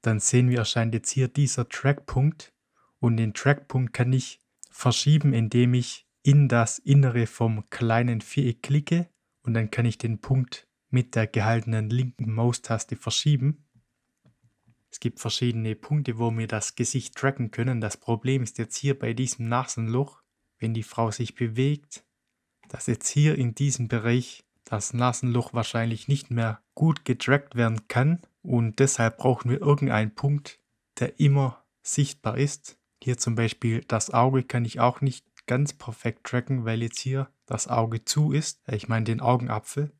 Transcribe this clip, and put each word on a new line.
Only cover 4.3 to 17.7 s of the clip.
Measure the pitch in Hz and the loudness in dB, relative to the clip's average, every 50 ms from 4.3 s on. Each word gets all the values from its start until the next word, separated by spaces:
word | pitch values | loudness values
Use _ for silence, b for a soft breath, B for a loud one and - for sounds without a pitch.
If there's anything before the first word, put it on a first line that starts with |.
| - _ _ _ _ _ - _ | -14 _ _ _ _ _ -20 _
verschieben, | _ - - 127 117 - - 143 151 156 143 143 131 | _ -2 0 2 2 2 4 4 4 6 4 4 2
indem | 117 113 110 110 123 123 123 123 | 2 0 2 4 4 4 4 4
ich | 123 123 - - - _ _ _ _ _ | 0 0 -4 -8 -16 _ _ _ _ _
in | 147 139 143 143 127 | 6 8 8 6 6
das | 120 117 113 110 - - | 4 4 2 2 -2 -8
Innere | _ - 139 143 139 127 117 120 117 110 | _ 4 6 6 6 6 4 0 0 -2
vom | - - 120 113 110 107 104 _ | 0 0 0 0 0 -2 -6 _
kleinen | - - 117 117 113 117 123 123 117 110 | -6 -2 0 2 2 2 2 2 -2 -2
Viereck | - - - - 139 127 117 _ - | -6 -4 -2 0 0 0 -2 _ -2
klicke | - 139 151 147 - 165 170 175 - _ _ _ _ _ _ | 0 0 0 2 2 0 0 0 -2 _ _ _ _ _ _
und | _ 123 113 | _ -2 0
dann | 113 113 107 | 0 0 -2
kann | - - 117 | 0 0 0
ich | 120 110 - | 0 0 -2
den | - 113 113 107 | -4 -4 -4 -4
Punkt | - - 135 131 127 - - - _ _ _ _ _ _ | -2 0 0 0 0 -2 -6 -18 _ _ _ _ _ _
mit | - 127 123 - - | 0 0 0 0 0
der | 117 110 107 | 0 0 0
gehaltenen | - 113 101 110 117 117 104 - 113 110 110 110 | 0 0 2 2 2 0 0 0 -2 -2 -2 0
linken | 117 123 127 123 - _ 107 110 | 0 -2 -2 -2 -4 _ -6 -4
Maustaste | 110 110 117 123 120 - - - 113 113 - _ 127 | -2 0 0 0 0 -2 -4 -4 -4 -4 -4 _ -10
verschieben. | - - 117 - - - 151 147 135 127 143 151 - _ _ _ _ _ _ _ _ _ _ _ _ _ _ _ _ _ _ _ _ _ _ _ _ _ _ | -8 -6 -4 -4 0 2 2 2 2 2 0 -2 -2 _ _ _ _ _ _ _ _ _ _ _ _ _ _ _ _ _ _ _ _ _ _ _ _ _ _
Es | - - | -20 -6
gibt | - 120 - - | -6 -6 -6 -4
verschiedene | - 117 - - 127 123 117 113 110 110 110 | -6 -6 -4 -2 -2 -2 -2 -2 -4 -4 -6
Punkte, | - - - 151 151 143 - 117 110 | -6 -6 -4 -2 -2 -2 -2 -4 -2
wo | 117 117 113 | -2 -2 -2
wir | 113 113 104 | -2 -4 -4
das | - 107 - - - | -4 -4 -6 -6 -4
Gesicht | - 120 113 - 131 - - _ | -4 -4 -2 -2 -6 -6 -6 _
tracken | - - 135 139 - 123 113 | 0 0 0 0 0 -6 -6
können. | - - 120 131 | -4 -4 -2 -2